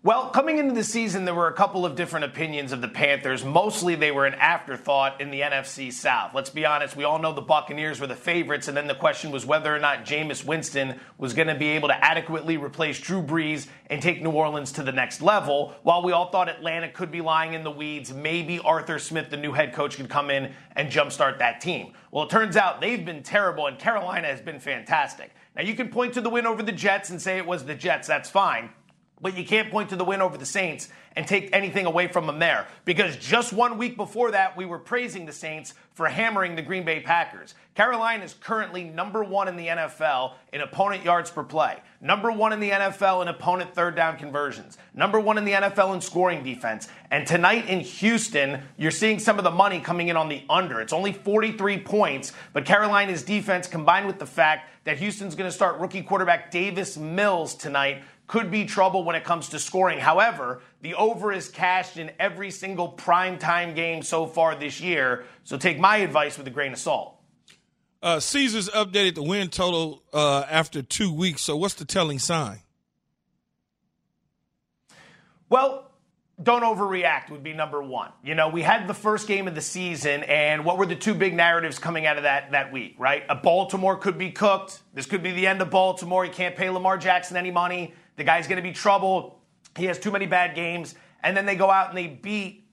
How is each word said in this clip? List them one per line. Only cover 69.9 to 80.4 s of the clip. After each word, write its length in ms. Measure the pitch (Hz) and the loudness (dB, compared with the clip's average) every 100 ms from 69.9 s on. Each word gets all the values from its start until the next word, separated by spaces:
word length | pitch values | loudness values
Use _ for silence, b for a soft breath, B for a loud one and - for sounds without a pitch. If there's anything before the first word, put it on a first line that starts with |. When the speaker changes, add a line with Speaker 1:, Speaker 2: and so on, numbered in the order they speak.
| 139 _ | -8 _
Speaker 2:
uh, 320 | 151 147 139 139 | 2 4 2 4
after 320 | 160 156 151 | 2 2 -4
two 320 | 127 - 202 | -6 -2 -2
weeks, 280 | 151 185 143 | 0 -2 -2
so 140 | - 151 | -2 0
what's 200 | 190 - | -2 -4
the 100 | 147 | -4
telling 340 | 185 160 139 | 0 0 0
sign? 400 | - 165 123 98 _ _ _ _ _ _ _ _ _ _ _ _ _ _ _ _ _ _ _ _ _ _ _ b b b b b _ | -2 -2 -2 -8 _ _ _ _ _ _ _ _ _ _ _ _ _ _ _ _ _ _ _ _ _ _ _ b b b b b _
Speaker 1:
Well, 400 | 254 269 269 - _ _ _ _ - | 4 4 0 -12 _ _ _ _ 0
don't 220 | 175 240 | 4 4
overreact 680 | 233 196 202 185 170 143 - | 4 2 0 2 2 2 -4
would 120 | 147 | -14
be 100 | 143 | -12
number 280 | 156 147 143 | -6 -4 -4
one. 300 | 139 123 - - | -6 -8 -8 -12
You 120 | 135 160 | -4 2
know, 140 | 156 | 2
we 120 | 170 | 4
had 260 | 160 226 185 | 4 4 2
the 60 | |
first 340 | - 214 214 208 | -2 0 0 0
game 200 | 196 185 | -2 -2
of 80 | 156 | -6
the 60 | |
season, 600 | 147 180 180 156 143 143 | -8 -4 -4 -2 0 0
and 420 | - 151 | 2 2